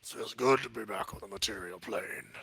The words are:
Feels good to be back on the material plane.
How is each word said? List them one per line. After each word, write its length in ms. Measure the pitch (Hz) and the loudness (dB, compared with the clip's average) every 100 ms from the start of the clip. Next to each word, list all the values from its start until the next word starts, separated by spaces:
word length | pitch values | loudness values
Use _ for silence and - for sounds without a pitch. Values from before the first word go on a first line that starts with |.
Feels 340 | - - 110 | -12 -8 -8
good 260 | - 127 135 | 4 8 8
to 60 | 123 | 6
be 160 | 113 | -6
back 300 | 107 104 110 | -4 -2 -4
on 60 | - | -6
the 80 | 101 | -10
material 500 | 98 - 98 87 90 | -2 -2 -2 -6 -8
plane. 560 | - 95 - - - - | -4 -4 -2 -8 -10 -16